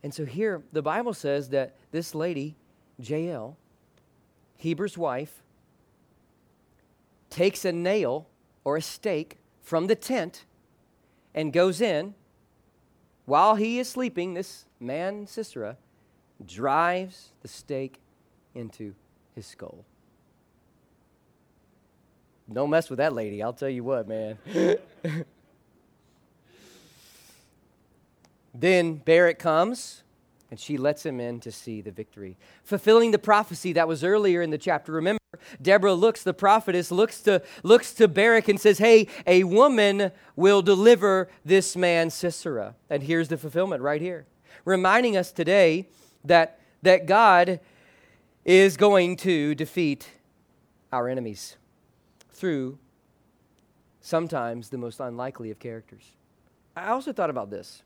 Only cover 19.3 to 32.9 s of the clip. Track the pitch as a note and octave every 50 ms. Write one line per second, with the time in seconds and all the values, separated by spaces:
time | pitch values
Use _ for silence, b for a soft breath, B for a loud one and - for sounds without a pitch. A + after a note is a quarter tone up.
19.3 | _ A#2 G2+ - - _ - - - - - _ _ _ _ _ _ _ _ _
20.3 | _ _ _ _ _ _ _ _ _ _ _ _ _ _ _ _ _ _ _ _
21.3 | _ _ _ _ _ _ _ _ _ _ _ _ _ _ _ _ _ _ _ _
22.3 | _ _ _ - G#2+ A#2+ C#3 D3 D3+ E3 D#3+ - C3 B2 C#3+ D#3+ C3+ A#2 A2 G#2
23.3 | G2+ G#2 G#2+ A#2 B2 - C#3+ C3+ C3 B2 A2+ B2+ C3+ A#2+ A2 G2 A2 A2 A2 G#2+
24.3 | G#2+ G#2 _ - G#3 - - F4 G#4 A#4 - _ _ _ - E3 D3+ E3 - _
25.3 | _ _ _ _ _ _ _ _ _ _ _ _ _ _ _ _ _ _ _ _
26.3 | _ _ _ b b b b b b b b b b b b b b b b b
27.3 | b b b b b _ _ _ _ _ _ _ _ _ _ _ _ _ _ _
28.3 | _ _ _ _ - A#2+ D#3+ F3+ F#3 F3+ E3+ E3 D#3+ D3 - D#3+ E3 E3+ F3+ E3+
29.3 | D#3+ - - E3+ D#3 D#3+ F3+ G#3+ B3 A#3 - - - - _ _ _ _ _ _
30.3 | _ _ _ _ A#2 - - - D3 C3 C3 C#3+ D3 - - D#3+ C3+ B2 A#2+ A#2+
31.3 | A#2+ A#2 - A#2 A2 - - B2 A2 G#2+ F#2+ G#2+ F#2+ - G#2+ _ _ G#2 G2+ F#2+
32.3 | F#2 b b b b b b - G3+ G3 - G#3+